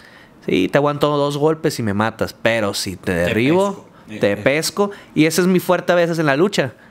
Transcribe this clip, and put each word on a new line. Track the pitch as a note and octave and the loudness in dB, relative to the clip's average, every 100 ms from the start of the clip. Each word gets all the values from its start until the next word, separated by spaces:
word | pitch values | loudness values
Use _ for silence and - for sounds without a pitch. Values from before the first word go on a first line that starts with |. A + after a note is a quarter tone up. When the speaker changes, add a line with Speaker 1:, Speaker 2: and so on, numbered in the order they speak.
| - - - - - | -20 -20 -20 -14 -2
Speaker 1:
sí, | - - | 0 2
te | C#3+ | 2
aguanto | D3 C#3+ D3+ D3 | 0 2 0 2
dos | C#3+ C#3+ | 0 0
golpes | D3+ D#3+ D#3+ - | 0 0 -2 -2
y | |
me | A2+ | -2
matas, | G2 A2 - F#2 | 0 -2 -2 -8
pero | - A2+ A2+ G2+ | -2 0 0 -2
si | G2 - F2+ | -4 -8 -8
te | - | -4
Speaker 2:
Te | |
Speaker 1:
derribo, | F2 F2 G2+ B2+ F3 G3+ F#3+ - - - | 0 0 2 2 2 0 -4 -14 -20 -18
Speaker 2:
pesco. | G#2+ | -2
Speaker 1:
te | G#2 | -2
Speaker 2:
Eh, | |
eh. | G2+ | 0
Speaker 1:
pesco, | G#2 C#3+ D#3+ - G3+ G3+ - | 0 -2 -2 -4 -4 -6 -8
y | - | 0
esa | D#3 D#3+ | 0 2
es | F3+ | 2
mi | F3+ | 2
fuerte | - F3 F3 | 2 -2 2
a | |
veces | F3 E3 E3 | 2 2 0
en | D#3 | 0
la | C3+ | 2
lucha, | G3 G3 C3+ - - | 0 0 -4 -6 -20